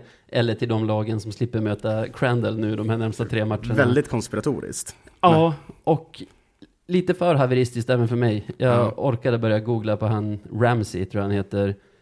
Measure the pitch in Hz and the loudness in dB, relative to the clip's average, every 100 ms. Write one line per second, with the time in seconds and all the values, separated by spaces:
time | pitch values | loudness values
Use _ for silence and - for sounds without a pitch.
0 | - _ _ 127 117 - 117 110 110 107 | -4 _ _ 0 0 0 0 2 2 0
1 | 107 107 107 104 120 110 107 104 110 107 | 0 -4 -6 -4 -2 0 -2 -2 0 -2
2 | 110 - 131 120 104 110 107 110 110 113 | -4 0 0 2 0 0 -2 -2 -2 0
3 | 113 110 110 110 107 107 117 120 127 131 | -2 -2 -2 0 0 -2 0 2 4 2
4 | - 113 - 107 151 98 - - - - | 0 -4 -4 -4 -2 -4 -6 -10 -12 -16
5 | - _ 180 160 165 147 - - - 156 | -20 _ 4 6 4 -2 -12 -6 -2 -2
6 | - - - _ _ _ - _ - 180 | -2 -18 -20 _ _ _ -20 _ -2 0
7 | 180 175 175 143 127 127 120 120 113 123 | 0 0 2 2 2 2 0 -2 0 2
8 | 113 120 120 104 - - 127 120 110 - | 2 2 0 0 -4 -2 2 2 2 0
9 | 139 117 135 117 113 107 110 117 107 104 | -2 -2 0 0 2 0 0 -2 -2 -2
10 | 107 107 107 104 - 107 120 120 101 90 | 0 0 -2 -6 -8 0 2 2 0 -4
11 | 92 104 98 101 98 101 101 98 _ _ | -4 -4 -2 -2 -2 -2 -2 -4 _ _